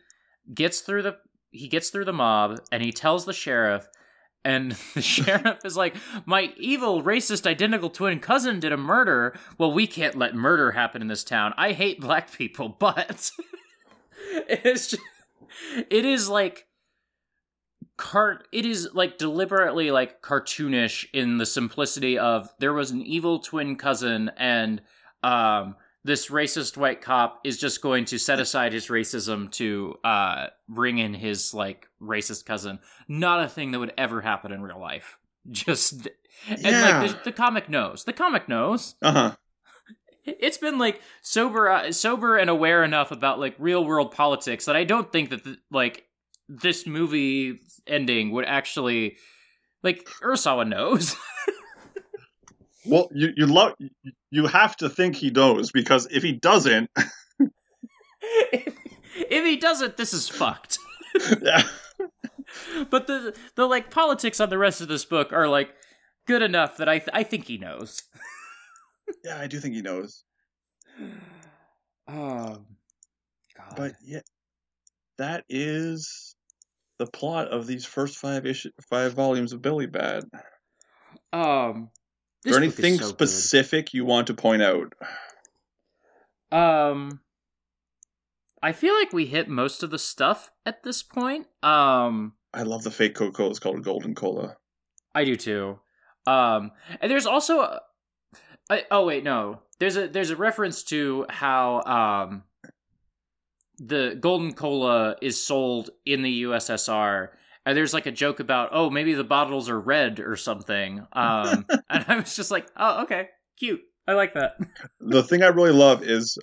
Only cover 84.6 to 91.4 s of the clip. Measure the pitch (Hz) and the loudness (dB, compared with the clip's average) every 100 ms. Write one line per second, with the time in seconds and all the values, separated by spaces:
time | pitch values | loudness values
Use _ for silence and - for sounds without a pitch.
84.6 | 101 87 - - - - - - _ _ | 4 2 -2 -10 -16 -16 -18 -20 _ _
85.6 | _ _ _ _ _ _ _ _ _ 160 | _ _ _ _ _ _ _ _ _ 4
86.6 | 170 156 147 143 143 143 _ _ _ _ | 6 6 4 0 -6 -12 _ _ _ _
87.6 | _ _ _ _ _ _ _ _ _ _ | _ _ _ _ _ _ _ _ _ _
88.6 | 160 160 339 427 381 175 139 151 - 127 | -4 0 2 2 2 -2 -2 -2 -2 -2
89.6 | 135 - 165 156 - - 139 214 - _ | -2 -4 -8 -8 -8 0 0 0 -6 _
90.6 | 233 226 254 240 - 254 254 302 | -10 -8 -8 -10 -8 -6 -4 -6